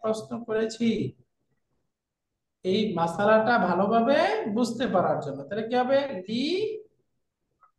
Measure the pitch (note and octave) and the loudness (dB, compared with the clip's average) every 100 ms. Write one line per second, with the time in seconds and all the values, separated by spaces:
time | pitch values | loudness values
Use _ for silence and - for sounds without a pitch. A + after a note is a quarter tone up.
0 | A3 A3 - A#3 - A3 A3+ - A#3 G3+ | -4 -4 -6 -10 -4 -2 -2 0 0 0
1 | B2+ - _ _ _ _ _ _ _ _ | -2 -8 _ _ _ _ _ _ _ _
2 | _ _ _ _ _ _ F#3 G#3+ F#3+ E3 | _ _ _ _ _ _ -2 0 0 0
3 | E3 - G#3 A3 A3+ A#3 F3+ F3 G#3 A#3 | -2 2 4 4 4 2 2 2 2 2
4 | A#3 D4 F#4 A4 D4 G#3+ B3 - - F#3+ | 4 4 2 0 -2 -2 -2 -2 0 0
5 | D#3+ C#3 C#3 C3+ - G#3 A3+ B3 B3+ C4+ | 2 -2 -4 -10 -8 -6 -2 0 2 2
6 | C#4 F#3 F#3+ A#3 D4 F#4+ A4 G#4+ - _ | 0 -6 -6 -4 -2 -2 -4 -6 -14 _
7 | _ _ _ _ _ _ _ | _ _ _ _ _ _ _